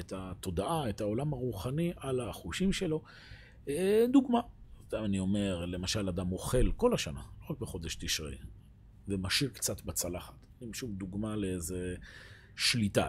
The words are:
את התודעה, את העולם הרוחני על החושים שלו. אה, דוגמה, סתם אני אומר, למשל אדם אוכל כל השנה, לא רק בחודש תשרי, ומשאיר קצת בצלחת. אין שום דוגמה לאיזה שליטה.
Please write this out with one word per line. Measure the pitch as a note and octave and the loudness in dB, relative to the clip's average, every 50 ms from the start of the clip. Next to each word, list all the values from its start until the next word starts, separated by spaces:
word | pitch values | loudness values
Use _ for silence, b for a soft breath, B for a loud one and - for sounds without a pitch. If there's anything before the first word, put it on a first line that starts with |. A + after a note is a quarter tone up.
את | F2+ - G2+ | -10 -8 -8
התודעה, | F#2+ F#2 F#2 F#2 - - F#2+ F2 F2+ F#2+ C3+ E3+ D#3+ C#3+ A2+ | -8 -6 -8 -8 -6 -6 -2 -2 0 0 2 0 0 0 -2
את | G2+ - | -2 -2
העולם | A2 G#2 G#2+ A#2+ C#3+ D#3 C#3+ | 0 0 0 0 0 0 -2
הרוחני | B2 B2+ B2+ A2 - - B2+ C3+ D#3 E3+ E3+ F3 | -2 -2 -2 -2 -2 -4 -2 0 0 0 0 0
על | - - C3+ B2+ B2+ | -2 -4 -2 -2 0
החושים | A#2+ G2 F2 - - E3 - - F#3 G3 - | -2 -4 -6 -8 -8 -6 -2 2 4 4 4
שלו. | - F#3+ D#3 D#3 D#3 B B B B B B B B B B B B - - | 2 2 0 0 -2 B B B B B B B B B B B B -6 -4
אה, | C#3+ D#3+ F#3 F#3+ G#3 A3 A#3 B3 B3+ | -2 2 2 4 6 6 6 8 8
דוגמה, | C#4 C4 A#3+ A#3+ A#3 - - - - - - - - - | 8 8 8 4 2 2 0 -8 -16 -18 -18 -18 -18 -8
סתם | - - A2 A2 | -6 -4 -2 2
אני | G#2 G2 F#2+ | 2 2 4
אומר, | F#2 F#2+ G2+ G#2 G2+ G2 F#2 E2+ F2 | 4 4 4 4 2 2 0 0 -2
למשל | F2 F2+ F2+ F#2 F#2+ - A2+ G2+ F#2+ | -4 -4 -2 -2 0 0 0 0 0
אדם | F2 F#2 F2+ F2+ F#2 | 0 0 0 0 -2
אוכל | F2 - - - B2+ A#2 F#2 E2+ | -2 0 2 4 6 6 6 4
כל | - A3 B3 A3+ | 4 4 4 4
השנה, | - - E2 C#2+ C2+ - - - - | 4 0 -2 -6 -8 -10 -12 -14 -14
לא | - - | -8 -8
רק | D#3 - | -6 -4
בחודש | A2 - - F#2 D#2+ D#2+ - - | -4 -6 -6 -6 -6 -6 -6 -4
תשרי, | F2 D#2 - - D#2 C#2+ C#2 C2 - - - - - - - - - - - - - G2 | -2 -2 -2 -2 -2 -6 -8 -10 -12 -14 -16 -18 -20 -20 -20 -20 -20 -20 -20 -12 -4 -2
ומשאיר | G2 F#2+ F#2 F#2 - - C#3+ B2 | -2 -2 0 0 2 2 0 0
קצת | - - - - G#2 - - | -2 -4 -4 -4 -4 -4 -6
בצלחת. | - - - - F2 F2 F2 - - - - - - - - | -6 -4 -2 -2 -2 -4 -6 -8 -12 -16 -18 -20 -20 -18 -14
אין | B2+ A2+ G2+ | -12 -10 -8
שום | - C3 A2+ G2+ | -8 -6 -6 -6
דוגמה | F#2 G2 F#2 F#2 G2+ G#2+ A2 G#2+ | -6 -6 -6 -4 -4 -2 -2 -2
לאיזה | G#2+ G2+ F#2+ F#2 F2+ E2 E2+ F#2 F2+ F2+ F2+ F2+ - B B B B B B B B B B B | -2 0 0 -2 -2 -4 -4 -4 -4 -4 -4 -4 -6 B B B B B B B B B B B
שליטה. | - - - - A#2+ G#2+ G2 - A#2 F2 | 0 2 2 4 4 2 4 4 2 2